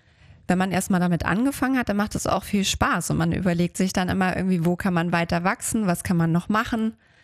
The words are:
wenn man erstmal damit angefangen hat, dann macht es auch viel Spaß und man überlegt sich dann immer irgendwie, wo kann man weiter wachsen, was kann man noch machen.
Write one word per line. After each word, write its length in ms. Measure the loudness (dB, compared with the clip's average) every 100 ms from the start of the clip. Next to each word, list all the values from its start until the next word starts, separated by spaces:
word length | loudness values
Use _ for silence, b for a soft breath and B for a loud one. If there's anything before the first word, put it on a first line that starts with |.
| b b b b -2
wenn 100 | 0
man 140 | 2
erstmal 280 | 0 0 0
damit 240 | 2 0
angefangen 540 | 0 2 0 0 0 0
hat, 100 | 0
dann 80 | 0
macht 180 | -2
es 120 | -2 -2
auch 180 | -2
viel 200 | 0 -2
Spaß 460 | 0 0 0 0 0
und 60 | 0
man 140 | 0
überlegt 440 | 0 0 0 0 0
sich 160 | -2
dann 160 | 0 0
immer 280 | 0 0 0
irgendwie, 280 | 0 2
wo 100 | 2 0
kann 180 | 0
man 180 | 0 0
weiter 320 | 0 0 0
wachsen, 420 | -2 -4 -4 -2 0
was 160 | -2
kann 140 | 0 2
man 160 | 4
noch 160 | 2 0
machen. 460 | -2 0 -2 -2 -4 b b